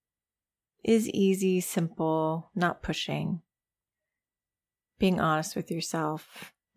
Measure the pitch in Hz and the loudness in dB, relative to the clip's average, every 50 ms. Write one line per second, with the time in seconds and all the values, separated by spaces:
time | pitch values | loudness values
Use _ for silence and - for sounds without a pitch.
0 | _ _ _ _ _ _ _ _ _ _ _ _ _ _ _ _ - - 226 226 | _ _ _ _ _ _ _ _ _ _ _ _ _ _ _ _ 0 2 4 4
1 | 214 - - - 196 190 190 190 190 190 185 180 180 - - 185 170 165 - - | 2 2 2 2 4 4 4 4 2 2 2 2 0 -2 -2 -2 -2 -2 -2 -2
2 | 170 160 160 160 156 156 160 165 160 - - 190 175 170 - - - - 160 - | 0 0 2 2 0 0 -2 -4 -6 -6 -2 0 0 0 0 -2 -6 -6 -6 -6
3 | - - 147 147 156 160 - 165 - _ _ _ _ _ _ _ _ _ _ _ | -6 -6 -4 -4 -4 -4 -4 -6 -8 _ _ _ _ _ _ _ _ _ _ _
4 | _ _ _ _ _ _ _ _ _ _ _ _ _ _ _ _ _ _ _ - | _ _ _ _ _ _ _ _ _ _ _ _ _ _ _ _ _ _ _ 0
5 | - 190 185 165 175 160 156 156 160 - - 170 165 - 170 165 165 - - 165 | 2 2 4 4 2 2 2 0 -2 -2 -6 -6 -6 -4 -4 -4 -4 -4 -4 -2
6 | 160 151 156 156 - - - - - - - _ _ _ _ | -2 -2 -4 -6 -8 -14 -20 -20 -20 -20 -20 _ _ _ _